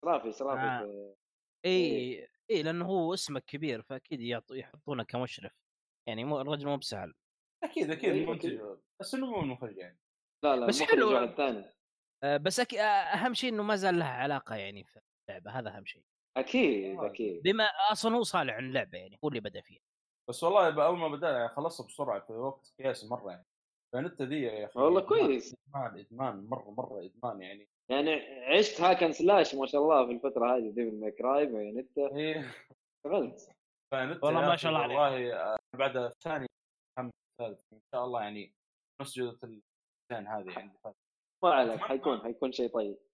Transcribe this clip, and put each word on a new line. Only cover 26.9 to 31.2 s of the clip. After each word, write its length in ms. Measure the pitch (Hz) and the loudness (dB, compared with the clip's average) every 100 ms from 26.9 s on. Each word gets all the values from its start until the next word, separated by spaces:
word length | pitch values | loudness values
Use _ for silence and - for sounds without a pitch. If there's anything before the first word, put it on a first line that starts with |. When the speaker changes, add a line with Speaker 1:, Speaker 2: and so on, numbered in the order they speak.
| 101 | -8
Speaker 3:
إدمان، 380 | 92 113 120 104 | -12 _ -8 -8
يعني. 260 | 92 101 104 _ _ | -12 -16 -20 _ _
Speaker 1:
يعني، 200 | 131 151 156 - 135 123 170 | 0 2 0 -4 -10 2 4
عشت 220 | 214 - | 4 4
هاكن 320 | 175 185 175 | 6 6 4
سلاش، 420 | 147 170 202 151 | 4 6 8 6
ما 120 | 135 135 | 2 0
شاء 160 | 143 | 4
الله، 240 | 147 151 123 | 6 6 6
في 60 | |
الفترة 440 | 120 135 131 117 127 | 2 -2 2 2 2
هذه، 140 | 110 | 0
ديفل 300 | 104 117 107 | -2 -4 -2
ماي 100 | 107 | -8
كراي، 360 | - | -4